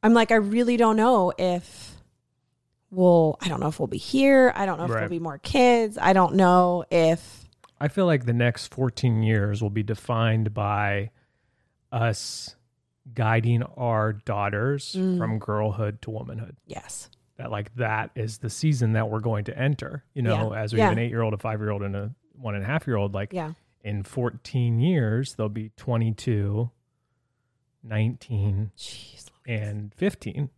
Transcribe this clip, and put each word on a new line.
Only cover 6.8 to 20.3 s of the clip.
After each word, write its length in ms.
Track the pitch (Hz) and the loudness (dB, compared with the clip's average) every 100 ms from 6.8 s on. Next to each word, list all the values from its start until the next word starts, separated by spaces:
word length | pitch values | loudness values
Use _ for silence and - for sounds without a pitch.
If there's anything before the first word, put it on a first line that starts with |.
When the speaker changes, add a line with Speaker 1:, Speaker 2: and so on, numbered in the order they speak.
| - | 0
Speaker 1:
if" 520 | 170 160 165 - - - _ - _ | 2 4 2 -4 -20 -20 _ -20 _
Speaker 2:
I 60 | 147 | -4
feel 160 | - 185 | 0 2
like 200 | 151 120 | 2 2
the 80 | |
next 340 | 120 120 113 - | 2 2 0 -8
fourteen 500 | - 131 - 127 110 | -4 -4 0 2 2
years 380 | 110 110 101 104 | 4 2 2 -2
will 80 | 110 | -2
be 140 | 104 | -2
defined 680 | 107 110 - 117 113 113 110 | -4 -6 -4 0 2 2 0
by 560 | 107 104 104 104 101 104 _ _ _ _ _ _ _ _ | -2 -2 0 0 -2 -6 _ _ _ _ _ _ _ _
us 640 | 117 117 110 - - - _ _ _ _ _ - | -2 -2 -2 -8 -12 -16 _ _ _ _ _ -16
guiding 500 | 113 110 113 117 117 | -4 0 2 2 0
our 500 | 120 - 123 110 107 | -2 -6 -2 0 0
daughters 840 | 104 - 101 101 104 123 143 - 190 | -4 -6 -4 -2 -2 -4 -4 -6 -4
Speaker 1:
Mm. 200 | 185 180 | -2 -2
Speaker 2:
from 220 | 170 110 | -2 -4
girlhood 600 | 104 104 107 101 107 107 | -4 -2 -2 -2 -4 -6
to 60 | - | -10
womanhood. 440 | 110 - 113 113 - _ | -12 -10 -12 -12 -16 _
Speaker 1:
Yes. 440 | - - - - _ _ _ | -18 -14 -16 -18 _ _ _
Speaker 2:
That, 140 | 123 | -8
like, 240 | 110 104 120 | -8 -8 -4
that 360 | 117 107 107 - | -2 -2 -4 -6
is 220 | 110 107 | -8 -6
the 120 | 117 | -10
season 440 | - 156 139 117 | -2 0 2 2
that 160 | 110 110 | 2 0
we're 100 | 110 | -2
going 240 | 110 107 104 | -2 -4 -4
to 120 | - | -2
enter, 480 | 131 143 - 147 _ | -2 -2 -6 -12 _
you 80 | - | -4
know, 320 | 117 | 0